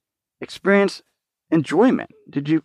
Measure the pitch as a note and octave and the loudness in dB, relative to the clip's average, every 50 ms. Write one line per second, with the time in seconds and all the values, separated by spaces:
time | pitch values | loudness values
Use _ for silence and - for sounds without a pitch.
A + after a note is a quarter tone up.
0 | _ _ _ _ _ _ _ - - - - - - F3+ G3+ G3+ G3+ F#3 - - | _ _ _ _ _ _ _ -18 -16 -16 -12 -6 0 2 2 2 2 0 -2 -8
1 | _ _ _ _ _ _ _ _ _ - D3+ E3 C3+ - C#3 E3+ A#3+ C4 - C#2+ | _ _ _ _ _ _ _ _ _ -2 0 0 0 0 2 2 2 4 2 0
2 | A1 - _ _ _ - - C#3+ C#3+ D3 D#3+ D#3+ - | -4 -8 _ _ _ -10 -8 -6 -2 0 -2 -2 -2